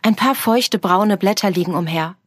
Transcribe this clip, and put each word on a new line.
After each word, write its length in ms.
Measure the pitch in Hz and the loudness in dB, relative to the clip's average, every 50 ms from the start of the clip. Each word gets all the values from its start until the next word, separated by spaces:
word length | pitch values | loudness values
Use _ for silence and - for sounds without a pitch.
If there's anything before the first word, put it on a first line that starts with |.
Ein 140 | - 220 214 | 2 2 2
paar 200 | - - 262 269 | 2 2 0 0
feuchte 420 | - - 233 226 247 254 - - | 0 0 2 2 2 2 0 -2
braune 400 | 196 - 185 180 185 208 214 202 | -2 0 2 2 2 4 2 0
Blätter 320 | 185 - 190 208 - - 202 | 2 0 0 0 0 0 0
liegen 240 | 180 180 175 175 175 | 0 0 -2 -2 -2
umher. 420 | 175 170 160 160 165 160 165 190 _ _ | -4 -4 -2 -4 -4 -4 -6 -8 _ _